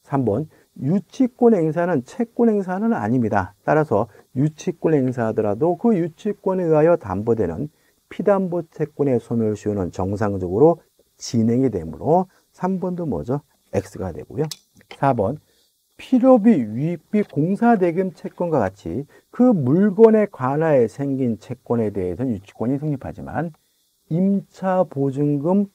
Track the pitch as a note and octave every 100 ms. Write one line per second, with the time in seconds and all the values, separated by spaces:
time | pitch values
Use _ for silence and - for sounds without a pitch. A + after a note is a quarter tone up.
0 | _ C#3 A#2 G#2 D#3 _ _ - C3 F#3+
1 | - - B3 _ A#3+ G#3 D#3+ D#3+ F3 D#3
2 | A#2+ - A3+ - A#3 G#3 F#3 F#3 A3+ G#3
3 | G#2+ B2+ A2 G#2+ F#2 _ - D3 D3+ G2+
4 | A#2+ - _ B2+ D3+ D#3 - E3 E3 D3+
5 | B2+ B2 A2+ A2 G#2+ G2+ D#3+ E3+ A#3 G3
6 | E3+ - G#3 G3+ G3 F#3 E3+ D#3 D#3+ E3+
7 | G#2 F#2+ A2+ A2 F2+ E2 D3 _ _ _
8 | _ - G3 G3 F#3+ F3 E3 - D3+ -
9 | C#3+ A#2+ - A#2+ A2 G#2 G#2 G#2 F2 -
10 | F#2+ G2+ G#2+ G2 F#2 G2 D#3 E3 _ _
11 | _ _ - A#2 A2+ A#2+ C3 G2+ D#2+ C#2+
12 | G#2+ F3 F#3 _ _ _ F3+ F#3+ F3+ F3
13 | E3 F2 F2 C#3+ _ _ _ G2 - -
14 | F#2 D#2 - A#2+ D#3 - _ _ _ -
15 | C#3 B2 G2+ D3+ _ _ _ _ _ _
16 | - B3+ C4 B3+ G#3 F3+ A2 A2 D#3 E3+
17 | _ G#3+ G3+ - D#3+ G3 A#3 A3+ F3+ E3
18 | F#3 - F#3+ - F3 D3+ F#2+ G2 E2+ F#2+
19 | D3 - _ - B3 G3 B2 D#3+ G#3 F#3
20 | A3+ A3 G#3 - B2+ C#3+ D#3+ C#3 A2+ -
21 | C#3 C3+ B2+ A2 - B2 - A#2 G#2+ G2+
22 | F2+ F2 C3 G2+ - - A2+ C#3 D#3 C3+
23 | F2 - C#2 G2+ E3 - _ _ _ _
24 | _ D#3+ F#3+ G3 - - F#3+ F#3 E3 C#3
25 | C#3 C3+ D3 D3 D3+ G3 G3+